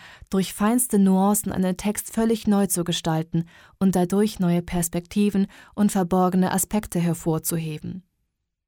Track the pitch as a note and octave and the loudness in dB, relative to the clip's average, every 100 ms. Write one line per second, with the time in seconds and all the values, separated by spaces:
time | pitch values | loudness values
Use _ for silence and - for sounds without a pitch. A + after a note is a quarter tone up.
0 | - - - F#3+ F#3 - G#3 B3 - G3+ | -10 -20 -4 -4 -2 -2 0 0 2 4
1 | F#3+ F#3+ G3 G#3 - - F#3 F#3 G#3 G#3 | 4 4 4 0 -2 -2 -2 -2 -4 -6
2 | - A3+ A3+ A3 G#3+ G3+ G3 F3 E3+ E3+ | -6 -2 0 0 2 2 2 -2 -2 -4
3 | E3+ D#3+ D#3+ E3 E3 - - _ F#3+ F3+ | -2 -2 -2 -4 -4 -10 -20 _ 2 2
4 | F3+ G3 G#3+ - F3 F3 F3 F3+ E3+ F3 | 2 2 0 0 0 0 0 -4 -2 -6
5 | - G#3 G#3 G3 G3+ - - - G3+ G3 | -4 0 2 2 -2 -6 -10 0 0 2
6 | F3+ F#3 F3+ F#3 F3+ F#3 - G#3+ G#3+ F3 | 2 2 2 2 2 0 -2 -4 -2 -2
7 | E3+ E3 E3+ D#3+ - E3+ D#3+ D3+ F3 F#3 | -2 -2 -2 -2 -2 -6 -6 -8 -10 -14
8 | - _ _ _ _ _ | -16 _ _ _ _ _